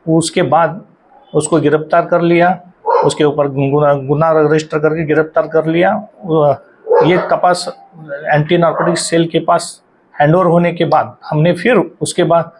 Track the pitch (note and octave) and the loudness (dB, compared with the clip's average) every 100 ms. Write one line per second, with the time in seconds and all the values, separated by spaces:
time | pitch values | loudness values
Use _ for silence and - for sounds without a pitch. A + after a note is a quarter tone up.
0 | E3 D#3+ D#3+ - E3+ D3+ E3 F3+ - _ | -2 0 0 -2 0 2 0 -4 -16 _
1 | _ - _ D#3 D3 E3 C#3 D3+ D#3 E3+ | _ -20 _ -4 0 0 2 0 0 -2
2 | E3+ F3 E3+ E3+ F3 F3+ - _ - B4 | 0 0 2 2 2 0 -8 _ -2 0
3 | - - D3+ D3+ C#3 C3+ C#3 C#3+ C#3+ C#3+ | 0 0 -2 0 -2 -2 -2 2 2 0
4 | C3+ D3 D#3+ D#3+ D3+ D#3 D#3 D#3 D#3 D#3+ | 0 0 2 2 2 0 -2 -2 -2 -2
5 | D#3 D3+ D#3 - D#3 D#3+ D#3 E3 F#3 G#3 | 0 0 0 -2 0 -2 0 0 0 -2
6 | - _ F3+ D#3 D3 C3+ - _ - - | -8 _ -4 0 2 0 -6 _ -2 2
7 | D#3 F3+ - E3+ F3+ F3 - - - E3 | 2 2 0 0 0 0 -4 -14 -20 -20
8 | D#3 C#3+ D3+ D3+ D3+ F3 E3 D3+ D#3+ E3+ | -14 -12 -2 0 2 2 2 0 -2 -2
9 | - E3 E3 E3 D#3+ E3+ - - _ _ | -2 -2 0 -2 0 -2 -2 -16 _ _
10 | _ - D3 F3 F3+ E3+ F3 E3+ D#3+ D#3 | _ -2 2 4 4 2 0 -2 0 0
11 | A2 - - D3+ E3 F3 F3+ A#3+ - - | 0 -10 -8 0 0 0 0 0 0 -6
12 | D3 - E3 E3+ D#3+ | -8 -2 0 0 -2